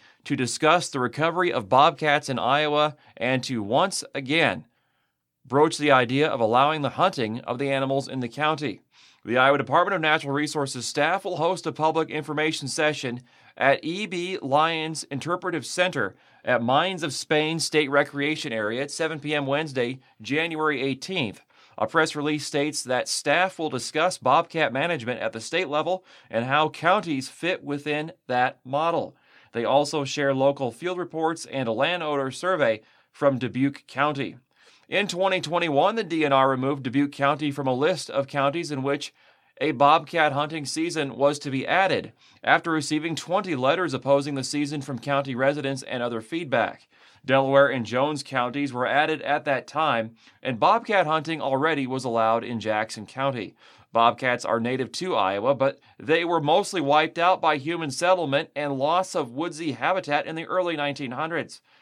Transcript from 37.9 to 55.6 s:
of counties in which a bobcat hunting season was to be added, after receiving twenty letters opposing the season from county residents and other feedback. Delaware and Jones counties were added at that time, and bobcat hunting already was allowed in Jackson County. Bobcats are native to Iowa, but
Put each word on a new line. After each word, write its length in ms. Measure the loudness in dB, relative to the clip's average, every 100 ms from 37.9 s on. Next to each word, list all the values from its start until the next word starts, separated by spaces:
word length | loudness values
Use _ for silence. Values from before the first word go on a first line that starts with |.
| 0 -2
of 200 | -4 -2
counties 420 | 0 0 -2 -4
in 140 | -4
which 320 | -2 -4 -6 -16 _ _ _ -4
a 120 | -4
bobcat 600 | 4 6 6 2 2 2
hunting 320 | 2 -2 -4
season 520 | -6 -4 -2 -2 -4 2
was 240 | 2 2
to 100 | -2
be 160 | -4 0
added, 480 | 2 2 0 -4 -12 _ _
after 260 | 2 2 4
receiving 460 | -2 0 -2 -2 -6
twenty 400 | -2 -2 -2 0
letters 400 | 2 2 0 -2
opposing 400 | 2 2 2 -4
the 80 |
season 400 | -4 -4 -4 -4
from 160 | -8 -8
county 340 | -2 -2 -2
residents 480 | 0 0 0 -2 -4
and 220 | -6 -4
other 180 | -4 -4
feedback. 680 | -6 -8 -2 0 0 -4 _ _ _ _ 2
Delaware 400 | 2 6 6 6
and 180 | 4
Jones 380 | -2 0 0 -2
counties 500 | -4 -2 -2 -2 -4
were 140 | -2 0
added 380 | 2 2 -2
at 220 | -2 -2 0
that 200 | -2 -2
time, 460 | -2 0 0 -2 -10 _ _
and 160 | -6 2
bobcat 480 | 4 4 2 2 2
hunting 340 | 0 -2 -4
already 460 | 0 2 2 0 -2
was 180 | -4 -2
allowed 380 | 2 4 2
in 160 | 0 -4
Jackson 480 | -2 -2 -2 -6 -12
County. 480 | -4 -4 -2 -8 -12 -20 -20 _
Bobcats 540 | 4 4 4 0 -2 0
are 140 | -2
native 320 | 0 -2 -4
to 240 | -6 -2 0
Iowa, 400 | 0 2 0
but 240 | 2